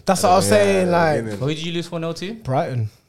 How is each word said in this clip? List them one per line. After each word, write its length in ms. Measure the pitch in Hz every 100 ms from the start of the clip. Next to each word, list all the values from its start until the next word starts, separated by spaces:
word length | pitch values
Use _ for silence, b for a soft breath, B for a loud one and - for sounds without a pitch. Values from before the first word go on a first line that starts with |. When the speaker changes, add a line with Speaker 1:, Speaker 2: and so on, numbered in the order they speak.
| -
Speaker 1:
That's 180 | 180
what 80 | 190
I 20 | 185
was 100 | 202
Speaker 2:
Yeah, 40 |
Speaker 1:
saying, 380 | 208 202 196 180
Speaker 2:
yeah, 40 | 170
Speaker 1:
like, 280 | 165 143 113
Speaker 2:
yeah. 60 | 101
Speaker 3:
Who 100 | 127
did 180 | 156 165
you 60 |
lose 160 | 170 170
four 120 | 170
nil 120 | 165
to? 200 | 165 180
Speaker 1:
Brighton. 560 | 226 - 131 165 127 107 -